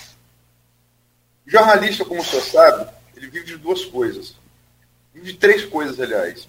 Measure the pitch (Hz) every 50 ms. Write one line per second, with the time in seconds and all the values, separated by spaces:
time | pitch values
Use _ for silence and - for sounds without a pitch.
0 | - - _ _ _ _ _ _ _ _ _ _ _ _ _ _ _ _ _ _
1 | _ _ _ _ _ _ _ _ _ - - 220 214 220 208 190 196 214 - -
2 | - - 175 170 160 - 147 127 - - - 160 165 151 135 - - - - _
3 | _ _ _ 131 135 131 156 170 170 165 165 151 151 170 185 - - - 123 127
4 | 117 107 - - - - - _ _ _ _ _ _ _ _ _ _ _ _ _
5 | _ _ _ 160 180 185 185 - 202 202 214 202 - - - 151 147 135 127 127
6 | 127 113 110 98 87 87 - - -